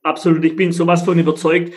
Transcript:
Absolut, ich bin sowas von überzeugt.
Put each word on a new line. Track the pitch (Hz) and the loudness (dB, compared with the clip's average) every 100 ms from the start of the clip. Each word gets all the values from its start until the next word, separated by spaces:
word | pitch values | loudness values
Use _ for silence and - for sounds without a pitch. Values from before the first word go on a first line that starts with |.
Absolut, | 160 151 175 165 | -4 -2 0 2
ich | 160 | 0
bin | 160 180 | 0 -2
sowas | 170 170 170 | 0 0 2
von | 196 170 | 2 0
überzeugt. | 160 156 160 175 170 | 0 0 0 0 -2